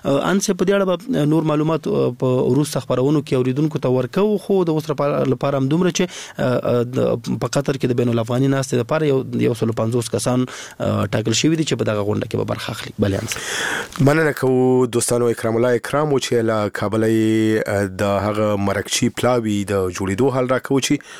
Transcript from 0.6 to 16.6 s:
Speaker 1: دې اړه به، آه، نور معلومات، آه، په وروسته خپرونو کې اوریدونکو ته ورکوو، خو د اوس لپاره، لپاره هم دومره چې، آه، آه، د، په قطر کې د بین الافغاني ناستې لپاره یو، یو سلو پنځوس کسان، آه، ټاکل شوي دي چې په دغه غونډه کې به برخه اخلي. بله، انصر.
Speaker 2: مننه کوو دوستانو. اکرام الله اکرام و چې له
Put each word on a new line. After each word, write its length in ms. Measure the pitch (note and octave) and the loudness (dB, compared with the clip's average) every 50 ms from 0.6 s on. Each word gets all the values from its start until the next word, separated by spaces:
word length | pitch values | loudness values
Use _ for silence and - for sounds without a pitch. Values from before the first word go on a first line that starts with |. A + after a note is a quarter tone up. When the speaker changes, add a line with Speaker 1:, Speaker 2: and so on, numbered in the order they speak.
| G3 | 2
Speaker 1:
دې 60 | F#3 | 2
اړه 140 | G3+ G3+ G3 | 2 2 2
به، 80 | F#3 | 0
آه، 320 | F3+ E3+ - - E3+ D#3 D3+ | 0 -2 -2 -2 0 0 2
نور 180 | D3 D#3 E3 | 2 2 2
معلومات، 460 | D#3 D#3 D3+ D3 D3+ D#3+ E3 D#3 - D#3+ | 2 2 0 2 2 0 0 -2 -2 -2
آه، 220 | C#3+ C#3+ C3+ B2+ B2 - | 0 0 0 0 0 0
په 80 | C3+ | 0
وروسته 540 | C3 B2+ B2+ C3+ B2+ B2+ C#3 D3+ D3+ - C#3+ | 0 2 2 2 2 2 2 0 0 -2 -6
خپرونو 400 | B2 - B2+ B2 B2+ C#3 D#3 D3+ | -2 0 0 2 2 2 2 2
کې 140 | D3 - C#3+ | 0 0 0
اوریدونکو 440 | B2+ B2+ B2+ B2+ C#3+ D#3 D#3 D#3 - | 0 2 0 0 0 0 0 -2 -2
ته 100 | - C3 | 0 2
ورکوو، 480 | B2+ B2+ B2 A#2+ - F#3+ G3 G#3+ G#3+ G3 | 2 2 0 0 0 0 2 2 2 0
خو 260 | - - G3 F#3+ F3+ | 0 0 2 2 2
د 60 | E3+ | 2
اوس 200 | D#3 D#3 D3+ - | 0 -2 -2 -2
لپاره، 340 | D3 C#3 C#3+ C#3+ D3 C#3 C#3 | -2 0 0 0 0 0 0
لپاره 340 | C3+ B2 - - C#3 C#3 C#3 | 0 0 0 0 0 0 0
هم 100 | C3+ C3+ | 0 0
دومره 220 | D3+ E3+ F3+ F3 | 2 2 2 2
چې، 120 | E3 - | 2 0
آه، 420 | F#3 F3 - - - - - - - | -2 -2 -4 -14 -16 -14 -6 -2 0
آه، 380 | B2+ B2 C3+ - - A#2+ B2 | 0 0 0 0 0 0 2
د، 340 | A#2+ A#2+ B2+ B2+ A#2+ A#2+ A#2 A#2+ A2+ - B2 A2+ | 0 0 0 0 0 0 0 -2 -2 -4 -4 -2
په 60 | - | -2
قطر 300 | A#2+ - D3 C3+ - C#3 | -2 -2 -2 0 0 -2
کې 100 | C3 - | -2 0
د 60 | B2 | 0
بین 160 | B2 B2 A#2+ A#2+ | 0 2 2 2
الافغاني 400 | A#2 A#2 A2+ A#2 A#2+ B2 C3+ C3+ | 0 0 0 0 0 0 2 2
ناستې 260 | C#3 C3+ C3 - C3 | 2 0 -2 -2 -2
لپاره 320 | B2 A#2 A2 D3+ D#3 D#3+ | -2 0 0 0 0 2
یو، 180 | D3 C3+ C3 A#2+ A#2 A#2+ | 2 2 0 0 -2 -2
یو 200 | A#2 A#2 B2 B2 | 0 0 0 0
سلو 180 | - - A2+ | 0 -2 -2
پنځوس 380 | A2+ A#2+ A2+ A2+ A#2 A#2+ A#2 - | 0 0 -2 0 0 -2 -2 -2
کسان، 340 | - A2 - A#2+ B2 B2+ B2+ - - - - - - - | -4 -2 0 0 0 0 0 -2 -6 -14 -16 -16 -10 -6
آه، 260 | - G2+ G#2 G#2 G2+ | -4 -2 0 0 -2
ټاکل 260 | G2+ - A2+ G#2+ A#2 | 0 -2 -2 0 0
شوي 240 | A2+ - - D3+ E3 | 0 2 2 2 2
دي 80 | D#3+ D#3 | 2 0
چې 100 | - C3+ | -2 -2
په 100 | A2+ A#2 | -2 -2
دغه 180 | A2 G#2+ G#2 | -2 0 0
غونډه 220 | G2+ G2+ G#2 G2+ G#2+ | 0 0 -2 -2 -2
کې 120 | A2 A2 | -2 -4
به 80 | G#2+ G#2 | -4 -2
برخه 260 | G#2 A2+ A2 - - | -4 -4 -6 -6 -10
اخلي. 220 | A2+ - - - - - | -8 -10 -10 -12 -4 -2
بله، 200 | G#2+ G2 F#2+ - | 0 0 0 -2
انصر. 220 | - - - - - - - - - - - - - - - - | -4 -6 -8 -8 -6 -6 -6 -4 -4 -4 -4 -6 -8 -10 -2 2
Speaker 2:
مننه 320 | C3 C#3 D3 D#3+ E3 D3 | 2 4 4 4 2 0
کوو 540 | C3+ - - C3 C3 B2+ B2+ B2+ B2+ B2+ B2+ | 0 0 0 2 2 4 4 4 4 4 2
دوستانو. 400 | A#2+ A2 A#2 A2+ - A#2+ A#2+ A#2+ | 2 0 -2 0 0 0 2 2
اکرام 300 | A#2+ A2+ - - A2+ A2 | 0 0 0 -2 -2 0
الله 180 | A#2 A#2+ B2 A#2+ | 2 2 2 2
اکرام 380 | A#2 - - - C#3+ D#3 D3+ | 0 -2 -2 -2 0 0 2
و 60 | C#3 B2+ | 0 0
چې 140 | - - | 0 0
له 360 | B2 A#2+ A2 A2+ A2+ A2 | 0 0 2 2 0 0